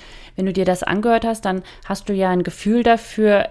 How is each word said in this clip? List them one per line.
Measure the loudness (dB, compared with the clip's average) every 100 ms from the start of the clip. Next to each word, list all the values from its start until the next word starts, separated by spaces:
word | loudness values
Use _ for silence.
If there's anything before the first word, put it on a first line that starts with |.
| -18 -20 -14
wenn | -6 -4
du |
dir | 0
das | 0 0
angehört | -2 -2 2 2 0
hast, | -4
dann | -4 -6 -8 -14
hast | -10 -8 -4
du |
ja | -2 0
ein | 0
Gefühl | -2 -4 0 2
dafür, | 4 2 0 0 2 4 0